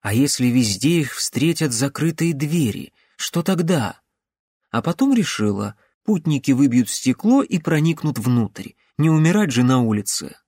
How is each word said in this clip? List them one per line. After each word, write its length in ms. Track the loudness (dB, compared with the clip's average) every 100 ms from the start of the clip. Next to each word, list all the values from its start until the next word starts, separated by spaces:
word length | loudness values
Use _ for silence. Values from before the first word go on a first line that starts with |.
А 140 | -2
если 320 | 0 0 0 0
везде 540 | 2 0 0 0 0
их 140 | -2
встретят 580 | -6 -6 -2 -2 0 -2
закрытые 600 | -2 -4 -2 -4 -2 -2
двери, 600 | -2 -2 0 0 -2 -12 _ _ _
что 260 | -6 -4
тогда? 580 | -2 -2 0 0 -2 -8 _ _ _ _ _ _ _
А 100 | -4
потом 300 | -4 0 2
решила, 640 | 2 0 -2 -2 -2 -6 -10 _ _
путники 480 | -2 -2 0 -2 2
выбьют 360 | 2 4 2 0
стекло 540 | -2 -2 0 2 2
и 160 | 2 -2
проникнут 600 | 0 0 0 0 -4 -4
внутрь, 520 | 0 0 0 -6 -18 _ _ _
не 140 | 2
умирать 400 | 4 4 2 2
же 140 | 2
на 160 | 2 4
улице. 560 | 2 0 -2 -8 -10 -18